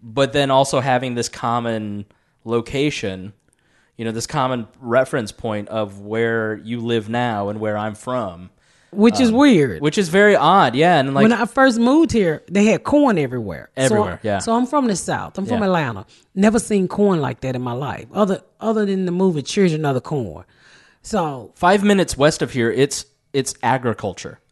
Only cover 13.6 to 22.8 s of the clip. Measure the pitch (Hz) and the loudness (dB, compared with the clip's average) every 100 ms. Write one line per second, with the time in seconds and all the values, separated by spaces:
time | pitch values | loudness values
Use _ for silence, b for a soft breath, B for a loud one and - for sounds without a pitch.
13.6 | - - 131 214 208 165 220 202 185 226 | -12 -2 0 2 0 -4 -4 -4 0 -2
14.6 | 254 302 254 185 - 135 92 - 196 240 | 0 0 0 -2 -4 -6 -6 -8 -4 -2
15.6 | 202 180 143 104 95 b b - 208 220 | 0 0 -2 -6 -12 b b 0 2 2
16.6 | - 208 185 - 208 180 131 123 131 123 | 0 -2 -2 0 2 2 -2 -4 -6 -6
17.6 | 123 120 139 104 117 - 208 190 _ _ | -6 -6 -6 -10 -10 -2 -2 -2 _ _
18.6 | 214 220 202 190 185 175 190 160 127 - | -4 -2 -2 -2 -2 0 0 0 -4 0
19.6 | 185 156 151 131 - 151 110 78 - b | 2 2 -2 -2 -4 -6 -6 -10 -18 b
20.6 | b b b b - 214 160 135 110 _ | b b b b -6 -4 -4 -6 -14 _
21.6 | 175 202 202 202 170 - 147 - 139 131 | 2 4 4 2 2 2 2 2 -4 0
22.6 | 117 107 | 0 2